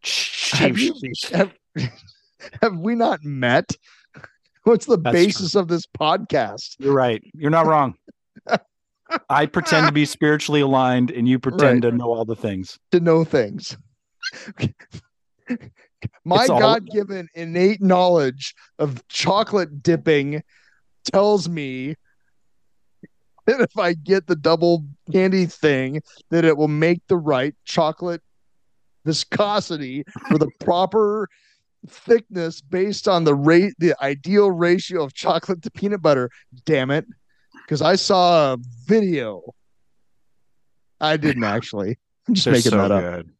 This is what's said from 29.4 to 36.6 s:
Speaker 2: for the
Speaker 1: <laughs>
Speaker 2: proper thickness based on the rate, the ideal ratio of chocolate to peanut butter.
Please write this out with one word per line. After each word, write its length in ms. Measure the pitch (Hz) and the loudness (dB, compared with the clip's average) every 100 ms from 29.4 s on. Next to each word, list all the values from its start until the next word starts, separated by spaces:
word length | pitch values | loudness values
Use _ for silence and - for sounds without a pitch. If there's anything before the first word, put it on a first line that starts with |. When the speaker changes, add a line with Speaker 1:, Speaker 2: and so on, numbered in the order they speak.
| 208 208 - 160 135 131 - - - | -2 -2 -4 -10 -8 -10 -12 -16 -4
Speaker 2:
for 100 | 151 | 0
the 100 | 151 | 0
Speaker 1:
<laughs> 60 | _ | _
Speaker 2:
proper 680 | - 175 185 214 208 214 202 _ _ _ _ _ - | -2 0 0 0 0 -2 -8 _ _ _ _ _ -20
thickness 720 | - - 233 - 185 165 - | -20 0 0 2 -6 -6 -8
based 480 | 139 180 196 202 - | _ -4 -2 -2 0
on 160 | 180 | 2
the 100 | 160 | 2
rate, 400 | 143 143 170 196 - | 2 6 6 4 0
the 160 | 170 143 | 0 0
ideal 480 | 139 143 156 202 202 | -4 -6 0 4 4
ratio 520 | 175 175 180 - 175 | 2 2 2 0 -6
of 100 | 139 | -6
chocolate 480 | - - 165 - 180 | -4 -2 -2 -2 -8
to 80 | 226 | -8
peanut 300 | - 202 202 | -6 -4 0
butter. 280 | 160 139 123 _ _ 127 | 2 2 0 _ _ -12